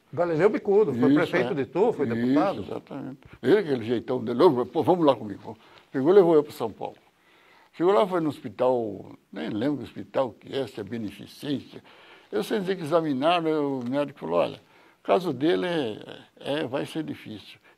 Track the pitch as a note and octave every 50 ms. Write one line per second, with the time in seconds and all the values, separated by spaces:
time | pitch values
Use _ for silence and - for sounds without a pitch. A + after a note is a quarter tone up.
0 | _ _ - C3+ F3 F3 E3 D3+ F3 A3 D#4+ C4+ - G#3 G3 G#3 G#3+ D3 B2+ A#2
1 | B2+ C#3+ C#3+ D#3+ E3+ - E3+ F3 - B3 G3 C#3+ B2+ - - E3+ G#3+ B3 - -
2 | C#3+ A#2 A#2 A#2 A#2 B2+ C3+ D3+ F#3 G3 D#3+ A2 F#2 - - A#2+ - - - C#3
3 | A#2+ - C3+ - - - - - - B2 F3+ G#3+ F#3 D#3 C3+ A#2+ G#2+ A2+ B2 A2+
4 | - - C3 B2 A2 A2+ A#2+ A#2+ E3 F#3 C3+ A#2+ A#2+ - - E3 - C#3+ F3+ F3+
5 | D#3+ C#3+ C3 - A2+ G#2 F#2+ G2 - A2 G#2+ - - - - - - _ - C#3
6 | C3 D#3 G3 G#3 F3 E3+ E3 D3+ C#3+ D3 - - B2 G#2+ F#2 - - - - -
7 | _ _ _ _ _ _ _ _ _ _ _ _ _ _ _ - E3 F#3 G3+ A3
8 | A3 F3+ F#3 F3 D#3+ D3+ B2 - - A#2+ G2+ - B2+ B2+ C3 A#2+ A#2 G#2+ G2 F#2+
9 | G#2 G#2+ G#2+ - _ _ - - D#3+ - A2 G#2 A#2+ D3 D3 B2+ A2+ - - -
10 | G2+ - - B2+ C3+ A#2 G2 - - - - C#3 C3+ G#2+ - - G2+ G2 A#2+ A2+
11 | A2 F#2+ - - G#2+ - - - C#3+ C#3+ C#3+ A#2 G2+ - - A#2 - - - -
12 | - - - - - _ G3 G#3 G3 - B3 A3 F#3 F3 G3 F3+ E3+ C#3+ E3+ E3
13 | E3 D#3 C#3 B2+ C#3+ E3 F3+ F3 E3 D#3+ D#3 D#3 C#3+ C#3 C3+ C3 A#2+ A#2+ C3 C#3+
14 | D3 - - - - D#3+ E3+ E3+ D3 A#2 G#2 - - _ _ _ _ _ _ _
15 | _ - G3 G3 F3 F3+ F3+ - C#3+ E3 F#3 F#3+ F3+ F3+ F3 D#3+ C3+ A2 G#2 G#2
16 | - - - - - _ _ - - - C#3 D#3 D#3+ A#2+ B2 D3+ D#3 - - D#3+
17 | D3+ D3 - - - A2 G#2+ G2 - - - - _ _ _